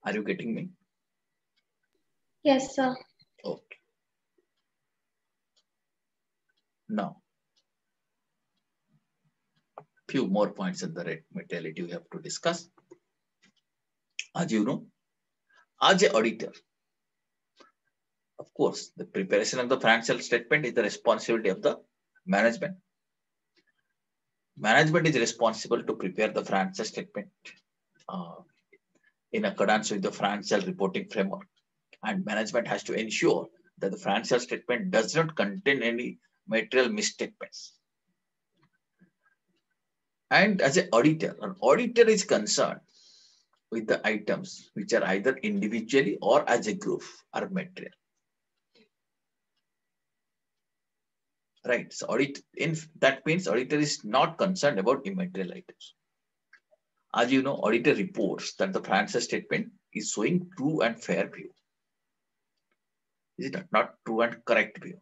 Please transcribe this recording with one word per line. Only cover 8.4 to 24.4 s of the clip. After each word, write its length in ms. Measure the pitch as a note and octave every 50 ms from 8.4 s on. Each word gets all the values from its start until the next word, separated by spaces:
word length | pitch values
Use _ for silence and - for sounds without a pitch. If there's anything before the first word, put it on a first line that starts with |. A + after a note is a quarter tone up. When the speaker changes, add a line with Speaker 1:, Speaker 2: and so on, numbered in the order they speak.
| _ _ _ _ _ _ _ _ _ _ _ _ _ _ _ _ _ _ _ _ _ _ _ _ _ _ _ - - _ _ _ _ -
Speaker 1:
few 200 | - C#3 A#2+ F#2
more 220 | F#2+ G#2 G#2 F#2+
points 320 | - - G2+ F#2 F#2 -
on 120 | F#2 F2+ E2
the 100 | F2 F2
rate 200 | E2+ D#2+ D#2+ _ _ _
materiality 500 | F#2 - - - E2+ D#2+ D#2+ D#2+ F2+ F2+
we 80 | E2+
have 180 | F2 - - _
to 80 | - F#3
discuss. 480 | D#3 D#3 D#3 - - E3+ F3 F3 - - _ _ _ _ - _ _ _ _ _ _ _ _ _ _ _ _ _ _ _ _ _ _ _ _ _ _ _ _ _ - - _
As 160 | - F3+ -
you 120 | A2 A2 -
know, 240 | - - - - - _ _ _ _ _ _ _ _ _ _ _ _ _ _ _ _ _ _
as 200 | B2+ D3+ F#3+ F#3 F#3+
a 120 | - -
auditor, 360 | A2+ A2 A2+ A2 - - - - - _ _ _ _ _ _ _ _ _ _ _ _ _ _ _ _ _ _ _ _ - _ _ _ _ _ _ _ _ _ _ _ _ _ _ -
of 140 | - _ _
course, 380 | - - G#2 - - - - _ -
the 80 | -
preparation 540 | - _ G#2+ F#2+ F2+ F#2+ G2+ A2 - - B2+
of 100 | B2 A#2+
the 100 | C3 B2+
financial 400 | - A#2 A2+ A#2 A#2 - C3 A#2+
statement 460 | - - - A#2 - - D#3 D3+ D3+
is 80 | B2 G#2+
the 100 | A#2+ A2
responsibility 680 | G2+ G2 - - A#2+ A2 A2 - - A#2 A2 G#2+ G2+
of 120 | F#2 -
the 160 | - C#3+ - - - _ _ _ _ _ _ _ _
management. 520 | F3+ F#3 G3 G#3+ A#3 A#3 - - C#3+ - - _ _ _ _ _ _ _ _ _ _ _ _ _ _ _ _ _ _ _ _ _ _ _ _ _ _ _ _ _ _ _ _